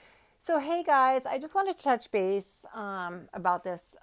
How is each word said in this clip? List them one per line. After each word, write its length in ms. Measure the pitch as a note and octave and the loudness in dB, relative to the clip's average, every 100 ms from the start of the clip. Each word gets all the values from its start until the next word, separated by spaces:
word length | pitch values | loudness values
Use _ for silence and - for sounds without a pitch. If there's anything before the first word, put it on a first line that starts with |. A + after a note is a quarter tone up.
| - _ _ _ | -20 _ _ _
So, 180 | - D#4 | -2 0
hey 240 | C#4+ F4 | 0 -2
guys, 460 | E4 C#4 C4 C4 C4 | 4 4 6 4 0
I 100 | C4+ | -6
just 160 | D4+ | -2
wanted 240 | G4 G4 E4+ | 0 0 0
to 60 | |
touch 260 | C#4+ A#3+ - | 2 2 2
base, 560 | G#3 F#3 G3 - - - | 0 2 0 -2 -8 -10
um, 540 | A3+ G3+ F#3+ F3 F3 - - | -10 -8 -6 -6 -8 -12 -4
about 280 | F3 F3 | 0 0
this. 320 | F#3 F3 - - | -2 -8 -10 -12